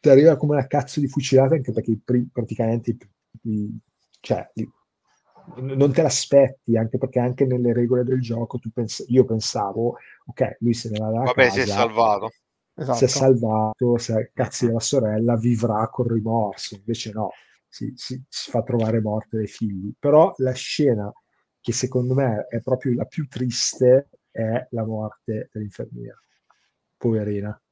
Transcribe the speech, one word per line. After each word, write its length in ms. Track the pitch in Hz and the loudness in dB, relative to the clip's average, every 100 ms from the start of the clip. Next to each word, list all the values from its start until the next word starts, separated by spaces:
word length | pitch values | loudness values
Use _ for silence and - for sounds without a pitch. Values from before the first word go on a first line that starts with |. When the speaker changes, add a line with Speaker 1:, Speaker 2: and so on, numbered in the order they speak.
Speaker 1:
ti 80 | 151 | 8
arriva 260 | 135 156 147 | 8 8 6
come 160 | 151 | 2
una 120 | 147 135 | 0 0
cazzo 340 | 147 139 - | -2 -2 -4
di 80 | 139 | -2
fucilata, 460 | 143 127 131 135 | -2 2 4 4
anche 180 | - 127 | 2 0
perché 180 | 113 113 | -4 -2
i 80 | 113 | -4
pri-, 260 | - 123 120 | 0 -2 0
praticamente... 580 | - 110 113 113 117 117 | -6 -6 -2 -2 0 -2
i, 60 | 120 - _ _ - 113 | -8 -10 _ _ -12 -6
i, 280 | 107 104 113 _ _ _ _ | -4 -6 -10 _ _ _ _
cioè, 280 | - 95 - | -4 -4 -4
i, 140 | - - _ _ _ _ _ _ _ - - | -10 -12 _ _ _ _ _ _ _ -20 -12
n-, 160 | 131 135 | -6 2
non 160 | 143 | 4
te 100 | 131 | 4
l'aspetti, 760 | 156 - - 139 135 - - 113 | 2 0 4 6 6 0 0 0
anche 220 | 113 127 | 2 -2
perché 200 | 127 127 | -2 0
anche 240 | 123 123 131 | 0 0 0
nelle 260 | 123 120 | 2 2
regole 320 | 117 120 123 | 2 2 2
del 160 | 123 131 | 2 -2
gioco 380 | 117 117 117 123 | -2 -4 -4 -6
tu 120 | 113 | -8
pens-, 340 | 117 113 - - | -6 -6 -8 2
io 160 | 123 | 4
pensavo, 720 | 110 110 - 117 101 101 117 - - - - | 4 2 -2 -4 -4 -2 -4 -4 -16 -20 -20
"Ok, 300 | - 117 - | -4 -4 0
lui 140 | 117 | -2
se 160 | 117 117 | -2 -4
ne 80 | 107 | -6
va 120 | 110 | -4
da 100 | 113 | -2
Speaker 2:
Vabbè, 260 | 120 123 127 | -2 4 4
si 100 | 117 | 4
è 40 | 117 | 0
Speaker 1:
casa, 0 | |
Speaker 2:
salvato. 640 | 98 117 110 113 104 110 _ _ _ _ - 135 | 0 0 2 2 2 -4 _ _ _ _ -10 -6
Speaker 1:
si 160 | 120 | 0
è 40 | 123 | 0
Speaker 3:
Esatto. 0 | |
Speaker 1:
salvato, 920 | 143 135 123 113 110 107 110 123 120 | 2 4 4 2 0 -2 -2 0 0
se 320 | - 110 107 | -2 -4 -4
cazzi 300 | - 113 - | -4 -6 -2
Speaker 2:
Mm-mm. 20 | 120 | -2
Speaker 1:
della 140 | 113 | 0
sorella 560 | - 139 110 107 113 117 | 0 0 0 0 0 0
vivrà 520 | 117 117 113 107 113 | 0 0 0 -2 -2
con 180 | - 120 | -2 -2
rimorso", 680 | 113 110 117 104 92 - 98 | -2 -2 -2 -2 -6 -14 -12
invece 360 | 104 117 110 | -8 -8 -8
no, 180 | 107 101 - _ _ _ | -8 -8 -10 _ _ _
si, 240 | - - 127 | -12 -12 -12
si, 260 | - 131 - | -12 -14 -12
si 220 | - - | -14 -4
fa 120 | 120 | -4
trovare 380 | 113 117 110 113 | -2 -2 0 0
morte 360 | 107 107 - 113 | -2 -4 -6 -6
dai 80 | 104 | -6
figli. 460 | - 107 98 98 - | -6 -6 -6 -10 -4
Però 340 | 143 151 185 - | 4 6 6 2
la 140 | 131 | -4
scena 600 | 127 - - 147 110 104 - _ _ _ _ | -4 -8 0 2 2 -4 -12 _ _ _ _
che 120 | - | -6
secondo 420 | 110 127 127 123 | -4 -2 -2 0
me 320 | 131 135 107 - | 0 0 -2 -4
è 120 | 117 | -6
proprio 320 | - - 139 | -2 -2 0
la 100 | 123 117 | -2 -4
più 200 | - 143 | -6 -8
triste 800 | 120 127 117 - - 123 131 139 _ _ | -6 -6 -4 -6 2 4 4 2 _ _
è 360 | 113 113 117 - | -6 -2 -2 -4
la 140 | 117 | -6
morte 640 | 110 110 107 - - 110 - | -4 -6 -8 -10 -8 -8 -8
dell'infermiera, 680 | 110 107 - 117 120 113 - _ _ _ _ _ _ _ _ | -10 -12 -10 -14 -12 -16 -18 _ _ _ _ _ _ _ _
poverina. 640 | 120 110 104 104 104 104 _ | -2 0 -2 -4 -6 -10 _